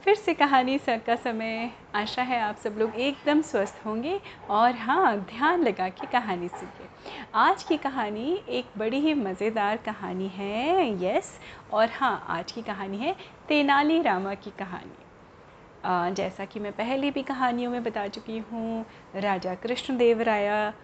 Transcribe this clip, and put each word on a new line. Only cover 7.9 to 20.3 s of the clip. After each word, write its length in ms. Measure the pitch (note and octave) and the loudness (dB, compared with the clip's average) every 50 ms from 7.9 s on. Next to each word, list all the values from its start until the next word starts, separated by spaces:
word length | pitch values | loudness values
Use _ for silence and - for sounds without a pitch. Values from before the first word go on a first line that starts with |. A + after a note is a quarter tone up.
| C4 C4+ A3+ G#3 G#3+ G#3 A#3 C#4+ F4 G4+ - - | -2 -2 -4 -2 -4 -4 -2 -2 -2 -4 -4 -4
एक 160 | B3 B3+ B3 - - G#3 | -4 -4 -4 -4 -6 -4
बड़ी 220 | G#3+ A3+ A#3 C4+ | -2 0 0 2
ही 140 | D4 D#4 D#4 | 2 2 2
मज़ेदार 640 | D4 A3+ F#3+ F#3+ F#3 G3+ A3 A3 A3+ G3+ G3+ G#3+ G3+ | 2 0 -2 -2 0 -2 0 0 2 0 0 0 -2
कहानी 500 | - - G#3+ - G#3 F#3 F3+ F#3 F#3+ F#3+ | -4 -6 -8 -6 -6 -6 -4 -4 -4 -4
है, 760 | F#3 F#3+ G3 G3 G#3 A3 B3 D4+ F4 G4 F4 B3 G#3+ F#3 F3 | -4 -6 -6 -4 -4 -2 0 2 4 4 4 2 2 0 0
यस, 340 | F#3 A3 D#4+ G4 - - - - - - - - - - | 2 0 0 -2 -2 -14 -18 -18 -18 -18 -18 -12 -4 2
और 160 | G#3 A3 A3+ | 4 4 4
हाँ, 340 | - - C4+ B3+ G#3 E3+ - E3+ | 4 0 0 0 0 -2 -4 -6
आज 220 | E3+ E3+ F3+ - | -6 -6 -6 -8
की 100 | - A#3+ | -10 -10
कहानी 360 | A3+ - G#3 F#3+ G3+ F#3+ G3 G3+ | -8 -8 -6 -6 -6 -6 -6 -4
है 180 | A#3 D#4 F#4+ - - - - - - - | -4 -4 -4 -4 -8 -18 -20 -20 -4 2
तेनाली 540 | D4+ D4 C#4+ C#4 C#4 C#4 C#4+ D4+ D#4+ E4 | 4 4 6 6 4 4 6 6 4 4
रामा 320 | E4+ B3 G3 F#3 F#3+ F#3+ G3+ | 4 2 2 0 0 -4 -6
की 160 | G3 - G#3 | -8 -10 -14
कहानी। 560 | F#3+ - G3 F3+ F3+ E3 - - - - - - - - - - - - - - - - - - - - - | -12 -10 -10 -10 -10 -12 -12 -14 -18 -20 -20 -20 -20 -20 -20 -20 -20 -20 -20 -20 -20 -20 -20 -20 -20 -8 -2
अ, 260 | F#3 F#3 F3+ F3 F3 | 0 0 2 2 0
जैसा 360 | G3 F#3+ F#3+ F3+ F#3 - G3 | 0 -2 -4 -4 -4 -8 -12
कि 140 | F#3+ - A3+ | -10 -8 -8
मैं 120 | G#3 G#3 | -8 -8
पहले 400 | G#3 - G#3+ A#3 C4 C4+ C4+ C#4+ | -6 -6 -4 -2 0 0 0 0
भी 120 | C#4 C#4+ C4+ | -2 -2 -4
कहानियों 480 | - C#4 B3 B3+ B3 A#3+ A#3+ B3 A#3+ | -4 -2 0 0 0 2 0 -2 -2
में 120 | A#3+ B3 A#3 | -4 -2 -4
बता 240 | A#3 A3+ A3+ G3+ G3+ | -4 -4 -4 -6 -6
चुकी 300 | G3+ A3 - - A3 A3+ | -8 -10 -10 -8 -8 -8
हूँ, 480 | A3 A3 A3+ A#3 A3+ A3+ A3+ A3+ A3+ A3 - - - - - | -8 -8 -8 -6 -4 -4 -4 -6 -6 -8 -14 -20 -20 -12 -8
राजा 400 | G3 G3 G#3 G3 F#3 F#3 F#3 F#3 | -4 0 0 0 0 -2 -4 -6
कृष्णदेवराया 1160 | F#3 - A3+ B3 B3 - - C4 A#3+ A#3+ A#3 A#3 A3 A#3 A3+ | -4 -4 -4 -4 -4 -2 -4 0 4 6 6 6 4 4 2